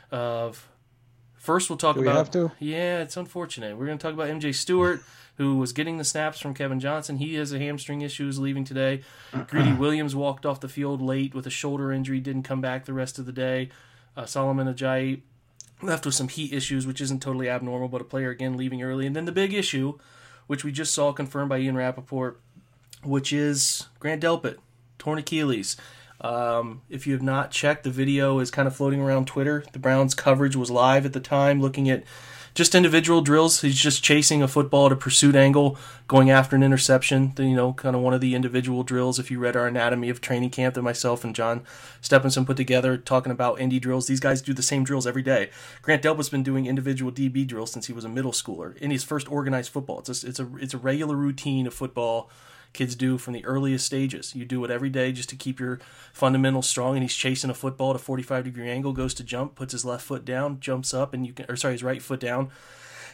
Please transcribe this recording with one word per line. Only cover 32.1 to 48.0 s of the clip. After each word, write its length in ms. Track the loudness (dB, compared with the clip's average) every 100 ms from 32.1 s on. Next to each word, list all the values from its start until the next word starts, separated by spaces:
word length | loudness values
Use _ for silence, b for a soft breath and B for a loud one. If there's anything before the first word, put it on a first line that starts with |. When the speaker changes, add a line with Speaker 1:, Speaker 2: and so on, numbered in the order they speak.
| B B B B
Speaker 1:
just 220 | 0 4
individual 460 | 6 8 6 6 4
drills. 400 | 6 6 6 4
He's 180 | 2 4
just 240 | 2 4
chasing 400 | 4 6 6 4
a 60 | 4
football 380 | 2 4 6 6
at 60 |
a 40 | 6
pursuit 400 | 2 6 8 10
angle, 420 | 8 8 4 0 B B 4
going 220 | 8 10
after 260 | 8 8 6
an 80 |
interception. 680 | 6 6 6 4 4 2 2 2
Then, 120 | 2
you 60 |
know, 180 | 4 2
kind 220 | 0 0
of 80 | 2
one 100 | 2
of 80 | 2
the 140 | 2
individual 480 | 0 0 0 0 -2
drills, 380 | 0 0 0 0
if 100 | -4
you 80 | -2
read 180 | 0 2
our 120 | 0
Anatomy 420 | 2 2 2 -2
of 100 | -4
Training 300 | -2 0 0
Camp 240 | 0 0
that 80 | 0
myself 400 | -2 0 0 -2
and 100 | -4
John 300 | -2 -2 -2 -6 B B B
Stephenson 440 | 4 6 6 2
put 120 | 2 0
together, 400 | 2 2 2 0
talking 320 | 2 0 2
about 280 | 0 0 0
indie 220 | 0 0
drills. 280 | 0 0 0
These 120 | 0
guys 220 | 2 0
do 100 | -2
the 100 | -2
same 200 | 0 0
drills 240 | 0 0 -2
every 160 | -2
day. 280 | 2 2 0 B B B
Grant 220 | 0 2
Delpit's 260 | 2 0 0
been 140 | -2
doing 240 | 0 0 0
individual 460 | -2 -2 -2 -4
D 160 | -2 -2
B 160 | 0
drills 260 | -4 -4 -8
since 160 | -8 -10
he 60 |
was 120 | -10